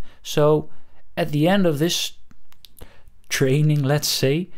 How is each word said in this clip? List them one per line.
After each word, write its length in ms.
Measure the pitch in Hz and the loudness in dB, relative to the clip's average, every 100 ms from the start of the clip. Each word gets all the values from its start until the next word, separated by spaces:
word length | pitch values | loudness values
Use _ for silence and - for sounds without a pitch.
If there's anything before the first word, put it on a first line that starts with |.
| - - | -4 -6
So 480 | - - 147 156 151 - - - - - | -4 2 4 4 0 -4 -6 -10 -8 -4
at 140 | 165 | -2
the 160 | 147 165 | 2 4
end 180 | 202 | 4
of 140 | 175 139 | 4 2
this 360 | 170 - - - - - - - - - - - - - - | 0 0 -4 -8 -12 -10 -10 -10 -14 -16 -16 -14 -16 -16 -6
training, 560 | - 135 147 151 147 | 0 2 4 4 2
let's 240 | 135 147 - | 2 0 0
say, 420 | - 135 156 185 | 0 2 0 -2